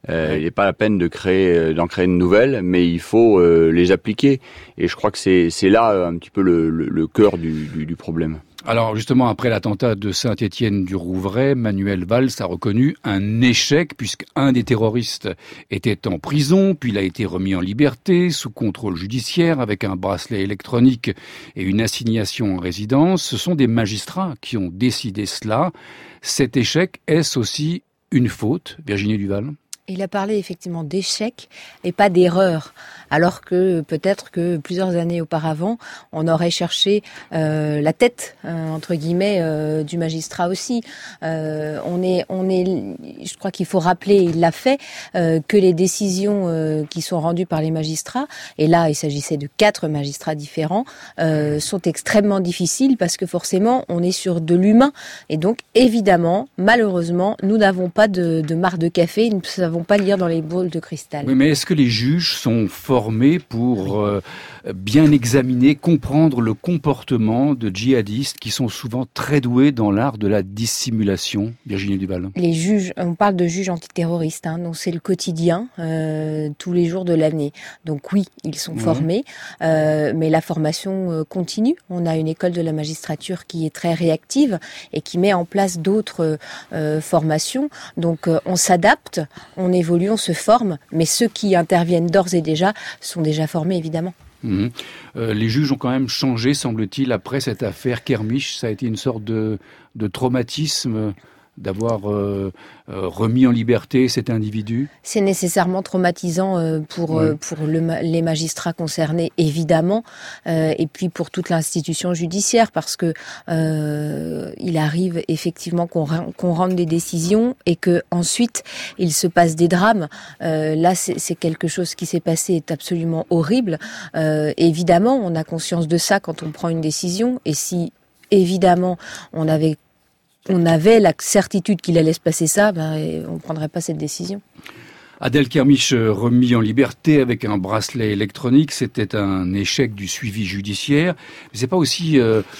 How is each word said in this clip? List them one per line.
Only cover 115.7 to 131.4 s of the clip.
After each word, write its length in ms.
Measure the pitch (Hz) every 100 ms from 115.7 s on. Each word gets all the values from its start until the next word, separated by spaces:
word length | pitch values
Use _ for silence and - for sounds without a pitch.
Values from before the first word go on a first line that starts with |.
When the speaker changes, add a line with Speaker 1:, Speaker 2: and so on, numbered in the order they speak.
| 175 170
Speaker 3:
qu'on 180 | 170
ra-, 220 | 147 160 175 -
qu'on 160 | 180
rende 200 | 165 185
des 120 | 180 165
décisions 680 | 165 - 170 170 208 240 - -
et 100 | 165
que 260 | 185 175 -
ensuite 540 | 175 175 - 240 - - - - -
il 160 | 180
se 140 | 151 175
passe 280 | 175 170
des 140 | 156 170
drames. 400 | 175 208 214 151 - - -
Euh, 340 | 165 156 156
là, 200 | 156 175
c'est, 240 | 185 - -
c'est 180 | - 170
quelque 320 | 170 160 165
chose 260 | 185 170
qui 120 | - 170
s'est 140 | 170
passé 340 | 175 165 -
est 160 | 170 -
absolument 560 | 156 - 170 165 160 -
horrible. 500 | 170 156 247 214 156 - - - 165
Euh, 380 | 156 156 151 -
évidemment, 640 | 170 156 175 170 226 269
on 120 | 185
a 100 | 160
conscience 420 | 156 165 - 170 156
de 120 | 170
ça 200 | - 196
quand 240 | - 160
on 80 | 165
prend 200 | 151 170
une 100 | 165
décision, 640 | 156 - 180 185 240 254
et 80 | -
si 400 | 143 - 180 170 - _ _ _
évidemment 640 | 202 175 190 180 175 180 175 - - -
on 140 | 165 160
avait, 280 | 156 160 151 _ _ _ _ _ _ -
on 180 | 180 170
avait 320 | 165 185 226
la 140 | 185 -
certitude 600 | - 202